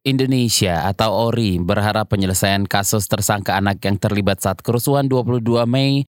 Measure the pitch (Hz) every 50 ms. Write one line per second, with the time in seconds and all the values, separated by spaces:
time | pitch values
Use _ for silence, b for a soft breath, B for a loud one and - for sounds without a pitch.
0 | - 139 135 131 131 127 135 127 123 113 - - 104 92 85 80 73 95 101 -
1 | 113 110 95 104 117 117 113 117 113 101 90 85 87 87 101 104 101 107 104 107
2 | 107 - - 101 98 95 95 - - 98 98 101 101 - - 101 98 - - 107
3 | 98 - - 101 101 - 107 101 92 - 92 98 98 98 98 - - 98 101 -
4 | - 107 104 104 98 101 98 - - 98 92 - - - 117 120 - 147 139 139
5 | 139 135 131 127 120 120 123 123 113 117 117 117 120 117 123 135 135 139 139 139
6 | 143 -